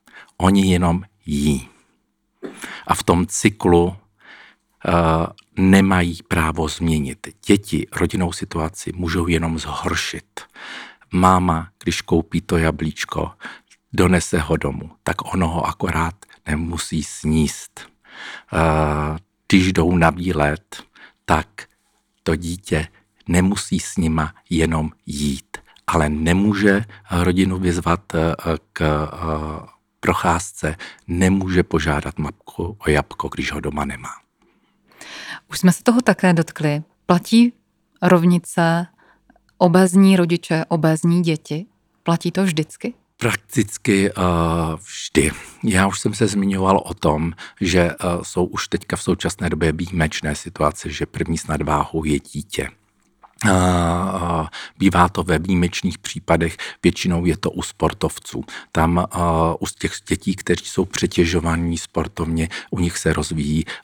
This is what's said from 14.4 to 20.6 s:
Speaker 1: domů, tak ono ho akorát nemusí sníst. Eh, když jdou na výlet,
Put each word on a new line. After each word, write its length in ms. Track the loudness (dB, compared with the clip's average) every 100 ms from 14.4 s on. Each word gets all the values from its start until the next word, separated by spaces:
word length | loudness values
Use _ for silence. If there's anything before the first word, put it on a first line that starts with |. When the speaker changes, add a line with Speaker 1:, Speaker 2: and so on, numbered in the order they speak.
| 0 0
Speaker 1:
domů, 340 | -2 -6 -10 -8
tak 300 | -4 -4 -4
ono 140 | -2 0
ho 180 | 0 -4
akorát 500 | -4 -2 -2 -2 -6 -18 -14 -6
nemusí 560 | -4 -4 -6 -6 -6
sníst. 840 | -6 -6 0 2 2 -2 -14 -20 -20 _ _ -18 -16 -16 -6
Eh, 640 | 0 2 2 2 0 -2 -6 _ _ 2
když 260 | 4 4
jdou 220 | 2 2 4
na 140 | 4
výlet, 720 | 2 -2 0 0 -2